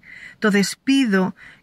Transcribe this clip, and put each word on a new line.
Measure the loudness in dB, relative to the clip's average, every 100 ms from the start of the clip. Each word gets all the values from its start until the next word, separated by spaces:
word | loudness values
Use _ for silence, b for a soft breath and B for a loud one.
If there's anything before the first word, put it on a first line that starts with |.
| B B B
entonces | B 0 0 0
pido | -4 0 0 2 0 -2 -6 B B